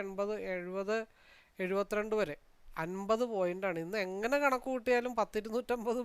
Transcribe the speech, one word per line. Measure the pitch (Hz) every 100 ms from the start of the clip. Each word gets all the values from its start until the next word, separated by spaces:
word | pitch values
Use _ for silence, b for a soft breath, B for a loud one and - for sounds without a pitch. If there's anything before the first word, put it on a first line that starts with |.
എൺപത്, | 196 190 202 214 190
എഴുപത്, | 180 180 185 196 220 220 b b b b -
എഴുപത്തിരണ്ട് | 185 196 202 208 214 214
വരെ | 165 147 - - - -
അൻപത് | 165 190 196 226 240
പോയിന്റാണ്. | 208 180 180 196 180
ഇന്ന് | 170 214 185
എങ്ങനെ | 190 226 285
കണക്ക് | 285 254 262
കൂട്ടിയാലും | 254 240 240 247 233
പത്തിരുന്നൂറ്റമ്പത് | 202 220 214 226 247 240 220 233